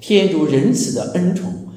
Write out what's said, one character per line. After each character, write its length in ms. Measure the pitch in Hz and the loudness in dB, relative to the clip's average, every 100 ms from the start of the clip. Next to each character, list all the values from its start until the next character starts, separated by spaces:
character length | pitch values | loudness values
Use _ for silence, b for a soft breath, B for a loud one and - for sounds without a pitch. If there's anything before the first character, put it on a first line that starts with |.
天 300 | - 208 185 | 2 2 4
主 160 | 165 147 | 2 2
仁 260 | 135 190 | 2 2
慈 220 | 247 - | 0 -2
的 180 | 120 - | -4 -4
恩 220 | 175 180 | -2 0
宠 180 | - - - - | -2 -4 -8 -12